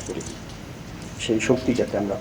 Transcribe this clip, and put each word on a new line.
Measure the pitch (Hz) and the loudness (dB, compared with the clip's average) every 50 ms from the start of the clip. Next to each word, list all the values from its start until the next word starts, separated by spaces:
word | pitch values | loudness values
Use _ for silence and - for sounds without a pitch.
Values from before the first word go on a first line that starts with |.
| - | -4
করি, | - 90 80 - - - - - - - - - - - - - - - - - - - - | -4 -6 -6 -6 -6 -8 -10 -10 -12 -12 -12 -12 -12 -12 -12 -12 -12 -10 -10 -10 -10 -8 -4
সেই | - - 110 110 | 0 2 2 4
শক্তি | - - 127 120 - 135 117 | 6 6 4 6 6 2 4
যাতে | - 104 - - | 4 2 2 2
আমরা | 101 104 98 95 - | 0 2 2 0 0